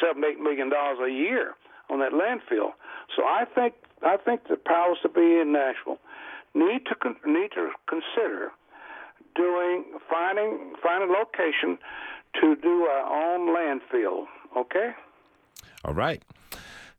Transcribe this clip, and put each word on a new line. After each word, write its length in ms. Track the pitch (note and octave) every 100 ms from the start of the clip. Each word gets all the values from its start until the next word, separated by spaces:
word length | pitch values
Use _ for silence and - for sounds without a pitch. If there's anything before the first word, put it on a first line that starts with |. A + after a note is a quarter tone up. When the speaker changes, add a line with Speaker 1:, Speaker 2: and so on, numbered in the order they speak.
Speaker 1:
seven, 220 | E3+ C#3+
eight 140 | D3+ C#3+
million 320 | D3+ C#3 C3+
dollars 280 | C#3+ C#3+ B2+
a 80 | B2+
year 440 | C3+ F3+ B3 - - _ - -
on 100 | C#3
that 120 | C3+
landfill. 640 | C#3+ G#3 B3 - A2 G2+ - - - -
So 80 | -
I 200 | B2+ F#3+ A#3+
think, 200 | B3+ A#3+ - _ -
I 140 | D#3 G3
think 320 | - A#3+ -
the 80 | D#3+
powers 420 | - E3+ F3 E3+
that 120 | E3+
be 260 | F3 E3+ E3+
in 120 | D3+
Nashville 460 | D3 C3+ A#2 - - - - - - -
need 320 | D3 E3+ B3+ -
to 80 |
con-, 260 | - - A2+
need 260 | - E3 G3+
to 160 | - - - -
consider 640 | D#3+ - - - G2 G2+ - _ - - - - - - -
doing, 480 | F3+ F3 F3 F3+ - - -
finding, 640 | E3 F3+ G3 G#3+ - - -
finding 280 | E3+ F3+ F#3
a 20 |
location 640 | F#3+ A3 - E3 C#3+ F3+ - - - - - - -
to 160 | D#3 D3+
do 260 | E3 F3
our 500 | E3 C#3 C3 D3 E3
own 140 | F3+ F3
landfill, 720 | E3+ D#3+ C3 - B2 G2+ F2+ - - - B2+
okay? 340 | B2 F3+ A#3 - - _ _ _ _ - - -
Speaker 2:
All 100 | -
right. 280 | D2+ C#3 - - - - - - - -